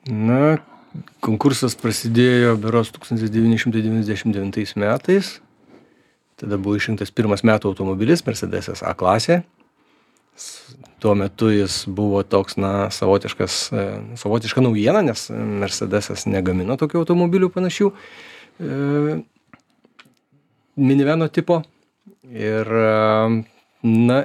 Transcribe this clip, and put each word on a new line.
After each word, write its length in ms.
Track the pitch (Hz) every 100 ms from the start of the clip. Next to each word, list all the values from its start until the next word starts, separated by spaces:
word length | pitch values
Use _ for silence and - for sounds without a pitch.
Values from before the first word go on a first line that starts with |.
| 131
Na, 520 | 107 110 127 151 156 - - _ - - -
konkursas 540 | 117 107 143 127 123 -
prasidėjo 800 | 117 101 117 113 127 123 120 110
berods 320 | 110 117 110 -
tūkstantis 340 | - 117 110
devyni 300 | 110 113 110
šimtai 220 | 123 113
devyniasdešimt 500 | 110 113 107 104 113
devintais 380 | 101 98 110 101 104
metais. 560 | 101 135 - 196 190 - _ _ _ - _ _ _ _ _ -
Tada 160 | - 101
buvo 200 | 98 104
išrinktas 320 | - 107 101
pirmas 320 | - 107 98
Metų 300 | 113 107 101
automobilis, 500 | 92 95 95 113 170 -
Mercedesas 540 | - 90 95 95 92
A 120 | - -
klasė. 460 | 92 107 135 175 - _ _ _ _ _ _ _ _ -
S-, 320 | - - - - - _
tuo 140 | 110 101
metu 320 | 98 - 110
jis 300 | 104 95 - -
buvo 380 | 95 104 98
toks, 320 | 95 101 95 -
na, 300 | 98 101 101 -
savotiškas, 600 | 95 98 104 - 92 - - 110
e, 100 | 98 104 107 120
savotiška 400 | 104 113 110 -
naujiena, 400 | 127 107 110 202
nes 240 | 156 107 - 113
Mercedesas 880 | 110 101 98 - 104 104 - 98 104
negamino 480 | 98 92 92 92 135
tokių 240 | 151 170
automobilių 480 | 160 175 175 190 185
panašių, 400 | 185 185 - 202
e, 1300 | 202 - - - - - - 156 135 143 147 151 160 151 _ _ - _ _ _ _ - _ _ _ _ _ _ -
miniveno 480 | 131 139 139 160 156
tipo. 320 | - - 170 - _ _ _ - _
Ir, 480 | 131 113 107 110 110
e, 720 | 113 110 107 110 110 113 113 110 _ _ _
na, 400 | 117 113 120 131